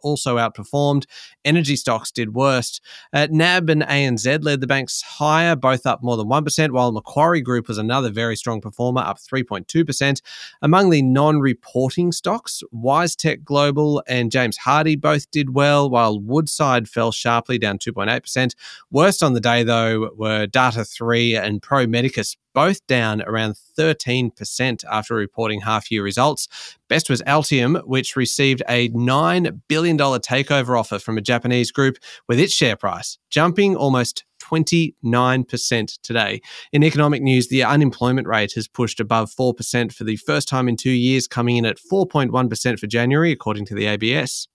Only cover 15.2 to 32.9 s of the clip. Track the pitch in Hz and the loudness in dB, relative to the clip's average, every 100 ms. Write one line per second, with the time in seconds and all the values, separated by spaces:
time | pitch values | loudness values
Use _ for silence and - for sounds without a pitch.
15.2 | - 151 135 135 143 147 143 120 113 107 | -2 -4 0 2 4 4 4 4 2 0
16.2 | 104 143 156 - 143 123 107 117 113 - | 0 0 0 0 0 0 -2 -2 -2 -2
17.2 | 120 117 - 123 107 104 117 117 104 123 | 0 -2 0 -2 -2 -2 -6 -4 -2 -2
18.2 | - 127 127 - - - _ 139 185 - | -4 -2 -2 -4 -16 -20 _ 2 2 4
19.2 | 151 120 117 120 117 117 113 110 110 107 | 2 2 2 2 2 2 2 0 -4 -4
20.2 | 110 107 104 131 127 113 107 - 117 117 | -2 -2 0 2 2 0 -6 -6 0 2
21.2 | 117 113 104 104 - 139 120 117 127 - | 2 0 -2 -4 -2 0 2 0 0 -2
22.2 | 104 - _ 131 170 202 - 127 110 107 | -6 -10 _ 0 0 0 -2 0 0 -2
23.2 | 101 110 107 104 - - 160 147 123 127 | -4 -2 -4 -6 -8 -2 0 0 -2 -2
24.2 | 120 - 104 - 127 110 - 107 - 113 | -2 -6 -10 -2 -2 -2 -4 -6 -4 -4
25.2 | 101 - 110 104 107 110 - 110 101 117 | -4 -6 -6 -4 -2 -4 -2 -4 -2 0
26.2 | 143 - - - - - _ 160 - 123 | 0 0 -8 -12 -18 -20 _ 0 0 -2
27.2 | 139 151 147 139 120 170 - 131 123 135 | 2 0 2 2 2 0 0 -4 -2 -2
28.2 | 120 - 139 131 - 120 120 117 123 135 | -2 0 0 0 0 0 0 0 0 2
29.2 | 165 180 170 - - 156 170 151 139 123 | 2 0 -2 -6 -4 0 2 2 2 0
30.2 | - 131 139 143 123 120 110 104 - 107 | -2 -2 0 0 2 0 -2 -6 -4 -4
31.2 | 101 117 123 123 117 - 135 135 - - | 0 0 2 0 0 2 0 0 -10 -14
32.2 | - 120 190 - 127 101 98 | -2 2 2 2 0 0 -4